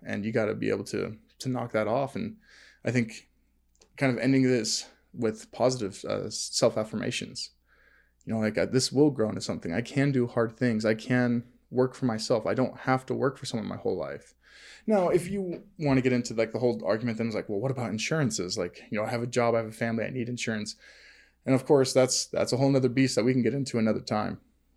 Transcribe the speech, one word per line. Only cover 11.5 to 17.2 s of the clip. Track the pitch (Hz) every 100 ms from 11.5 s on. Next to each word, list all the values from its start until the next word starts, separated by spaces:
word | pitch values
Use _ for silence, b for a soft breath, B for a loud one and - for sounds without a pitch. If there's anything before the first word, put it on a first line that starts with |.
| _ _
work | 123 127
for | - 131
myself. | 110 - 120 87
I |
don't | 110 127 -
have | - 131 -
to |
work | 117 127 131
for | 131
someone | 117 101
my | 95
whole | 104 92
life. | 71 71 - _ B B B B -
Now, | 208 175
if | 175 180
you | 196 185 170 - -
wanna | 147 131
get | 123
into, | 123 120
like, | 113 113
the | 113
whole | 123 113
argument, | - 110 120
then | 113